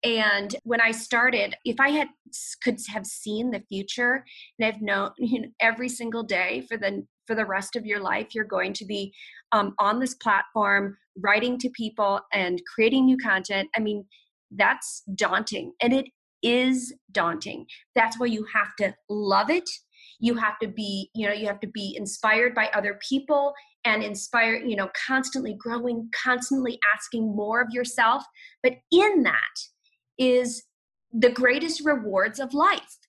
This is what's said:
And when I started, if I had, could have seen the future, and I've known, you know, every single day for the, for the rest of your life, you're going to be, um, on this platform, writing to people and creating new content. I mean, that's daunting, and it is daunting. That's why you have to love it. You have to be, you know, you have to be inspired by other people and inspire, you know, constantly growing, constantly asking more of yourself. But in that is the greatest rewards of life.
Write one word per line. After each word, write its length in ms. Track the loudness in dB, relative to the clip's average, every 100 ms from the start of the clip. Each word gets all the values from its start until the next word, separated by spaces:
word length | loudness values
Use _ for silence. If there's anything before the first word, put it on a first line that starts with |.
And 520 | 0 0 2 0 -2 -10
when 160 | -4 2
I 120 | 2
started, 640 | 0 -2 2 2 2 -2 -4 -6
if 140 | 2
I 100 | 4
had, 200 | 4 -2 _ -18 -14 -14 -4
could 140 | -2 -2 -6
have 180 | -8 -8
seen 420 | -12 -6 -4 -2
the 140 | -4 -8
future, 560 | -10 -8 -2 0 0 -4 -20 -20 -2
and 80 | -2
I've 140 | 0
known, 300 | -2 -2 -2 -2
you 240 | -2 -2
know, 60 | -4 _
every 300 | 0 2 -6
single 320 | -6 -6 -6
day 420 | -2 -2 0 -4 -6
for 80 | -4
the, 260 | -4 -4 -10 _ -6
for 100 | -4
the 100 | -2
rest 300 | -2 -4 -8
of 100 | -4
your 140 | -4
life, 360 | -2 -4 -4 -6
you're 100 | -4
going 280 | -2 -2
to 120 | -4 -8
be, 260 | -8 -8 -12 -20 -20 _
um, 200 | 2 2 0
on 200 | 2 2
this 140 | -2
platform, 840 | -4 0 2 2 0 2 2 0 -8 _ -6
writing 380 | 2 2 2 -2
to 120 | -4
people 480 | -4 -6 0 0 0 -2
and 300 | -2 0 -2 -6
creating 320 | 2 4 6 6
new 120 | 4
content. 520 | 2 0 0 -4 -2 -2
I 40 |
mean, 260 | -2 -4 -8 _ _ _ _ 0
that's 460 | 2 2 -6 -12 -10 -2
daunting, 580 | 0 0 -2 -6 -10 -2
and 120 | 2
it 120 | 2 0 _ _ _
is 500 | 2 4 4 0 -2 -14 _
daunting. 540 | 0 0 -2 -8 -12 -14 -20 _ 2
That's 240 | 2 2
why 80 | -2
you 180 | -2 -2
have 220 | -2 -2 -2
to 180 | -4 -4 _
love 400 | -4 2 2 4
it. 180 | 0 0 -14 _ _ -20 _
You 160 | 0 2
have 240 | -2 -2
to 80 | -6
be, 420 | -6 -6 -6 -6 -4
you 120 | -2
know, 60 |
you 140 | -2 -4
have 120 | -4
to 60 | -8
be 280 | -6 -8 -8
inspired 560 | -10 -2 0 2 2
by 160 | 2 0 0
other 240 | -2 -6 -4
people 460 | -4 0 0 0 -4 -18 _
and 200 | -2 -2
inspire, 520 | -2 -8 -2 2 2 2
you 200 | -2 -2
know, 140 | -4 -4 -2
constantly 480 | 0 0 -4 -6 -6
growing, 500 | -6 -4 -2 -4 -6 -4
constantly 540 | 0 0 0 0 0 0 0 0
asking 400 | -4 -2 -2 -2
more 260 | 0 0
of 80 | 0
yourself. 520 | -2 -4 2 2 2 -4 _ -20 _
But 120 | 0 0 _
in 320 | 6 6 6
that 180 | 4 2 -2 -8 -18 _ _ _ _ 0
is 460 | 4 4 2 -6 _ _ _ _ _
the 180 | 4 4
greatest 560 | 6 4 4 0 -2 0
rewards 540 | 0 2 0 0 -2
of 140 | -4
life. 440 | 4 4 4 -4 -20